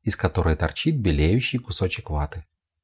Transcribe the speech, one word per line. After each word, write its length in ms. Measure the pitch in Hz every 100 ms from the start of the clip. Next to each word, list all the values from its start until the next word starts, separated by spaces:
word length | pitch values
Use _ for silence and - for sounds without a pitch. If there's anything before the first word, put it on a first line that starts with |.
из 140 | 107 -
которой 400 | 90 - 85 78
торчит 440 | 80 - - 151
белеющий 580 | 156 73 151 117 - 123
кусочек 520 | - - 92 - -
ваты. 360 | 76 73 82 - _ _ _